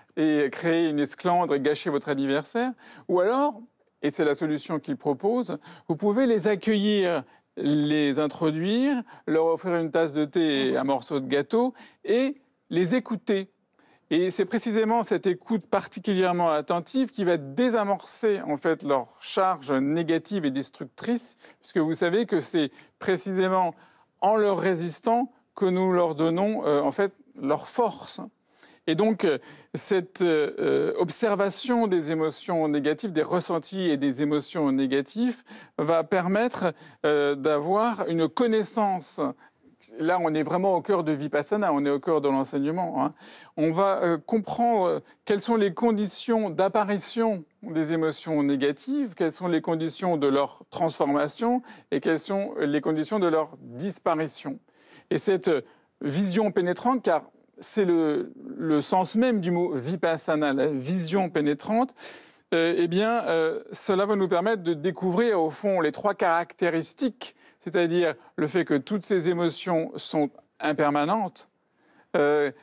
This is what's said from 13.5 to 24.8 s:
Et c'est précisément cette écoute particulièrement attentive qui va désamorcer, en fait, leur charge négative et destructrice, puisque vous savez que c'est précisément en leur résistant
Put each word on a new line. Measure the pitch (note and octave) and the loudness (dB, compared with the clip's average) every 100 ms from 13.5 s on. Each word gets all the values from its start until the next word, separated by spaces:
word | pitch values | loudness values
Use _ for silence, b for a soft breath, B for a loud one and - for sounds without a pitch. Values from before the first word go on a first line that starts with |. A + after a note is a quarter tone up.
| _ _ _ b b - | _ _ _ b b -2
Et | D#3 F#3 | 0 0
c'est | F3 F#3+ | 0 -2
précisément | A#3 - G#3+ A3 A#3 | -2 -2 0 2 2
cette | A3 F3+ G3 | 0 0 0
écoute | F3+ - A3 - | -2 -2 -4 0
particulièrement | G3 - - G3+ F#3+ F#3 F3 E3+ | -4 -4 -8 -2 2 2 2 2
attentive | D3+ C#3+ F3 E3 C4 B3+ | 2 0 -2 -2 -2 -2
qui | - | 0
va | F3+ E3+ | 0 0
désamorcer, | C#3 C#3 B3 A3+ G3+ G3 - - A3 G3 D3+ | -2 0 2 2 0 -2 -4 -4 0 0 -2
en | D3 | -2
fait, | E3+ D#3+ | 0 0
leur | C#3+ C3+ A#2 - | 0 0 -2 -12
charge | - - F#3+ F3 C3+ | -6 0 2 0 -2
négative | C3+ C#3 D#3+ E3 E3 D#3+ G3+ D3 | 0 0 0 0 0 0 -2 -2
et | |
destructrice, | C3+ C3+ - C#3 - - A#3 - - B B | -2 -6 -10 -14 -10 -4 -4 -4 -18 B B
puisque | - F#3+ | -6 0
vous | D#3 | 0
savez | E3 F3 G3 A#3 | 2 2 2 2
que | F3+ | 0
c'est | - F3 C#3+ B B - | 0 -2 -2 B B -10
précisément | - F3+ G3 F#3+ F#3+ F#3+ F3+ - b b b - | -2 -2 0 0 2 2 0 -4 b b b -2
en | F#3+ A3 | 2 4
leur | G#3 F#3 | 2 2
résistant | F#3+ F3 | 0 0